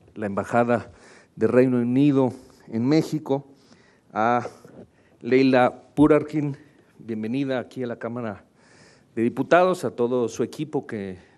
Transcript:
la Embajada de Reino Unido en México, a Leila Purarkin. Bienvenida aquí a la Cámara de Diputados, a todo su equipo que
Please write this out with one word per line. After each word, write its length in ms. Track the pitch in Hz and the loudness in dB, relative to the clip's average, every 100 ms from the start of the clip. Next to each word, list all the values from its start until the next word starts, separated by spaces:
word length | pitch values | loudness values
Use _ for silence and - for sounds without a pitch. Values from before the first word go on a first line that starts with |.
| _ | _
la 120 | - 104 | -10 -6
Embajada 640 | 98 95 117 120 117 - - - - _ - | -6 -2 0 2 0 -4 -18 -20 -20 _ -2
de 100 | 110 | 2
Reino 320 | 120 131 123 | 4 4 2
Unido 540 | 120 127 147 135 127 - - _ - | 0 2 4 4 0 -2 -16 _ -10
en 180 | 113 | -4
México, 640 | 127 156 156 156 151 139 - _ _ _ _ _ _ | 0 0 0 -4 -4 -6 -6 _ _ _ _ _ _
a 360 | 101 113 120 110 - - - - _ _ _ | -2 0 0 -4 -14 -20 -20 -20 _ _ _
Leila 640 | 120 131 135 127 123 - - | 0 2 4 4 2 0 -8
Purarkin. 600 | - 151 151 151 156 147 135 - _ _ - | 2 4 4 2 -4 -6 -6 -14 _ _ -20
Bienvenida 600 | 110 110 110 131 135 127 | -12 -8 -6 -4 -4 -4
aquí 240 | 110 - | -6 -10
a 20 | 123 | -10
la 100 | 117 | -8
Cámara 440 | 117 120 113 98 _ _ _ _ _ _ _ | -10 -8 -8 -10 _ _ _ _ _ _ _
de 80 | - | -2
Diputados, 600 | 117 123 135 165 185 180 | -2 -2 2 4 4 0
a 60 | 120 | -4
todo 380 | 107 120 127 113 | -2 -2 0 -2
su 140 | - | -2
equipo 440 | 113 - 151 143 - | -6 -6 -6 -6 -6
que 320 | 110 98 90 - | -8 -10 -12 -18